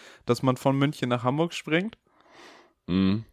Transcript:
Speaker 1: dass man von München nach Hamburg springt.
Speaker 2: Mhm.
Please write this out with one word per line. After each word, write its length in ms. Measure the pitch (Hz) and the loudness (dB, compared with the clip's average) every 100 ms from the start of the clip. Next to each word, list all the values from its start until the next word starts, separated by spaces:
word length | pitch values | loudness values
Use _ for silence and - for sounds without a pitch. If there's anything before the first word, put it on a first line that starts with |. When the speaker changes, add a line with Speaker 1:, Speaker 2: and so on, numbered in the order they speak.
| - - - | -20 -10 -4
Speaker 1:
dass 180 | 120 | 0
man 120 | 135 127 | 0 0
von 200 | 139 135 | 0 2
München 320 | 139 - 127 | 0 0 -2
nach 140 | 120 | 0
Hamburg 300 | 123 143 170 | 0 0 -2
springt. 440 | - - 160 214 - _ _ _ - - - _ _ - | -4 -2 0 -2 -8 _ _ _ -20 -20 -20 _ _ -2
Speaker 2:
Mhm. 360 | 92 95 107 113 | 2 2 0 -4